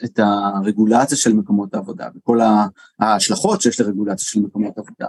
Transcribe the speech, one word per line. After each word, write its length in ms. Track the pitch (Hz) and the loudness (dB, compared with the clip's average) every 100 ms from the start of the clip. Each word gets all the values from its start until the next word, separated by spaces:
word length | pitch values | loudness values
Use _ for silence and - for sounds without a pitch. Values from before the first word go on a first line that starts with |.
את 140 | 113 - | -6 0
הרגולציה 920 | 104 101 101 98 101 101 110 120 131 139 | 0 0 -2 -2 -2 2 2 4 2 0
של 160 | 123 | 2
מקומות 420 | 110 98 101 98 | 2 2 -2 -2
העבודה, 340 | 107 - - - - | -6 -8 -10 -12 -6
וכל 240 | - 117 | 0 2
ה-, 260 | 113 107 101 - - - | 4 4 2 -4 -14 -2
ההשלכות 640 | 107 104 - 98 202 208 | 0 0 0 0 0 2
שיש 200 | 123 - | 0 0
לרגולציה 460 | 104 98 104 95 - | -2 -2 -4 -4 -4
של 140 | 110 | -2
מקומות 380 | 101 104 104 - | -2 -2 -6 -8
עבודה, 280 | - - | -14 -12